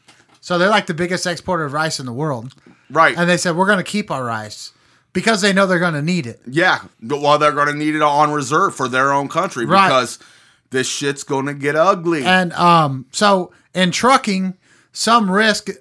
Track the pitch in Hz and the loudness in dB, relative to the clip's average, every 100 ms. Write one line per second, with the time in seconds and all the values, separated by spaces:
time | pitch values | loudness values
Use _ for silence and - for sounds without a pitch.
0 | _ _ _ _ - 175 190 214 185 160 | _ _ _ _ -6 0 2 2 0 -6
1 | 175 180 - 165 - 170 147 147 160 - | -4 -4 -4 -6 -6 -4 -4 -4 -4 -6
2 | 127 117 156 123 123 - _ _ _ 151 | -8 -6 -6 -6 -10 -18 _ _ _ 2
3 | 156 147 175 175 180 165 190 190 - 208 | 2 2 0 0 0 0 0 0 -2 -6
4 | 208 143 123 113 107 - - _ _ _ | -4 -6 -6 -6 -10 -16 -20 _ _ _
5 | _ 190 220 214 208 190 190 175 175 147 | _ -2 0 2 2 2 2 2 0 -2
6 | 156 180 120 - - 147 185 143 95 _ | -2 -2 -4 -12 -6 0 2 0 -4 _
7 | 113 143 143 147 151 143 147 147 151 156 | -6 0 2 4 4 2 0 0 -2 0
8 | 151 143 151 147 123 160 196 - 127 131 | 2 4 2 0 -2 0 0 -2 -2 0
9 | 139 139 139 160 185 131 139 190 185 131 | 2 0 -2 -4 -4 -4 2 4 4 2
10 | 117 - - _ _ _ _ 131 123 - | 0 -8 -18 _ _ _ _ -4 -4 -4
11 | 143 139 - 139 139 143 143 151 180 196 | -4 -6 -6 -4 -4 -4 -2 2 2 2
12 | 170 160 170 185 175 165 175 170 147 135 | -2 0 2 2 2 2 4 4 4 -2
13 | - - 208 190 165 _ _ 180 180 - | -8 0 2 2 0 _ _ -2 -2 0
14 | 240 269 220 190 185 - _ _ _ - | 2 2 0 -4 -4 -8 _ _ _ -6
15 | 220 233 196 196 220 202 196 - | 0 2 2 2 2 0 -6 -14